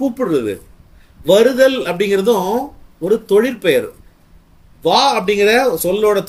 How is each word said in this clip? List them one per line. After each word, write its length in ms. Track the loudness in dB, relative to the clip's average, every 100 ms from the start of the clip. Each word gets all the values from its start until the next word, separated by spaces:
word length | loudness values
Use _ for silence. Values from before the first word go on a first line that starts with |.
கூப்பிடுறது. 540 | -6 -4 -2 -2 -2 -6 -12 -20 -20 -20 -20 -6 2
வருதல் 480 | 4 4 4 2 2 -4
அப்படிங்கிறதும் 600 | -4 -2 0 0 0 -2 -4 -6 -14 -20 -8
ஒரு 120 | -2 -2 0
தொழிற்பெயர். 580 | 0 0 -2 0 0 -2 -12 -20 _ _ -20 _ _ -20 -6
வா 160 | 0 0 0 0
அப்படிங்கிற 340 | -2 0 2 2 0 -2
சொல்லோட 340 | -4 -2 0 0